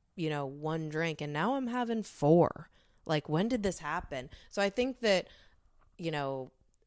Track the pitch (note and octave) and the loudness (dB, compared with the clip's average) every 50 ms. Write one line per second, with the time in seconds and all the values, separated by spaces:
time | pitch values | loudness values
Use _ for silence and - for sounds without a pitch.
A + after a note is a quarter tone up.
0 | _ _ _ G3+ E3 D#3 D3+ C#3+ C#3 C3+ C#3 D3 D3+ D#3 D#3+ D#3+ D#3+ D3+ D3+ D#3 | _ _ _ -2 -2 0 0 -2 -2 -4 -6 -6 -4 -2 -2 -2 -4 -4 -2 -2
1 | E3 E3 D3+ - D3+ D3 D3 D3 E3+ A3+ C4+ C#4 C4 A#3 A#3+ B3+ A#3+ A3+ A3+ A3 | -2 -2 -2 -4 -6 -4 -2 0 0 2 0 0 -2 -2 -2 -2 -2 0 -2 -2
2 | G3+ - - - C#3+ D3 E3 F3 D#3 - - - - - _ _ _ _ _ _ | -4 -6 -6 0 6 6 8 8 8 6 2 -6 -14 -18 _ _ _ _ _ _
3 | - - D#3+ D3+ - - D3+ D#3+ G3+ A#3 C4 A3+ G3 G3 E3 - D#3+ D3 D#3+ F3+ | -4 -2 0 0 0 0 0 0 2 2 0 0 0 0 -2 -2 -4 -4 -4 -4
4 | F3+ - D3 C3 B2 - - - - - - G#3 G3+ G3 - - B3 C4+ B3 - | -6 -6 -8 -10 -10 -10 -14 -20 -20 -10 -2 0 0 0 2 0 -2 -2 -2 -2
5 | A#3 G#3+ F#3+ F3+ - - - - - - _ _ _ _ _ - - _ _ - | 2 2 2 2 2 -2 -14 -20 -20 -20 _ _ _ _ _ -20 -20 _ _ -8
6 | E3+ E3 D#3+ D3 C#3 C#3 C3+ C3 C3 A#2+ _ _ _ _ _ _ _ | -6 -4 -2 -2 -2 -2 -4 -6 -8 -10 _ _ _ _ _ _ _